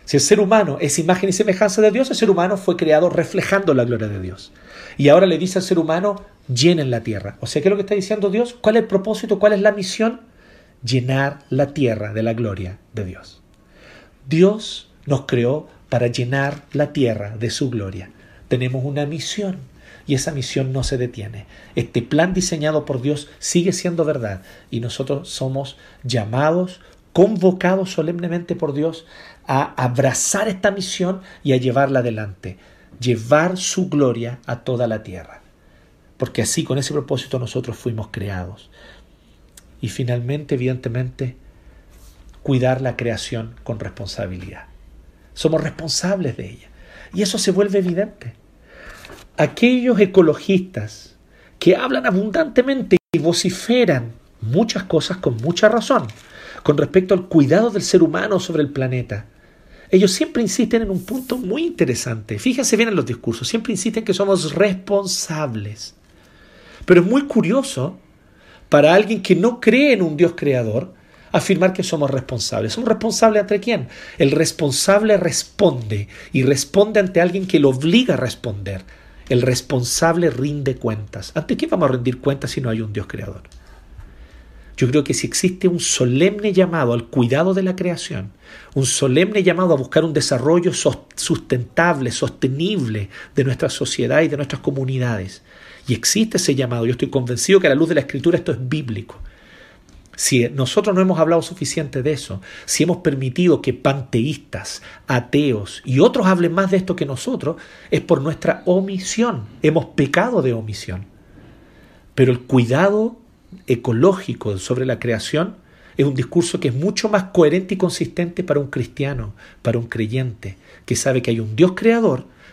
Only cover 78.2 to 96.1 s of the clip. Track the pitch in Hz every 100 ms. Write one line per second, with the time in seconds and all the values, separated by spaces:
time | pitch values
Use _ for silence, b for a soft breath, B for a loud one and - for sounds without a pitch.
78.2 | 123 - 117 101 98 95 - b b b
79.2 | b 123 127 127 - 131 120 - 165 170
80.2 | 170 117 143 147 135 131 117 107 104 107
81.2 | - 156 156 - 330 185 143 127 123 127
82.2 | 139 139 135 - 123 113 107 104 98 -
83.2 | 98 95 - b b b b b b b
84.2 | b b b b b - 120 147 143 -
85.2 | - - 180 180 185 175 - - 123 131
86.2 | 185 208 208 185 175 165 123 117 - -
87.2 | 117 135 180 190 185 185 180 170 - 156
88.2 | 95 - B B B 139 131 - 135 135
89.2 | 196 214 180 170 185 143 127 156 165 147
90.2 | - 127 135 175 170 135 151 - - -
91.2 | - 165 - 127 113 - 175 147 120 -
92.2 | 135 - 135 135 175 208 120 107 101 B
93.2 | B - 135 123 135 - 139 - 120 143
94.2 | 160 143 139 135 - 135 131 131 123 107
95.2 | 95 - B B B B - 117 -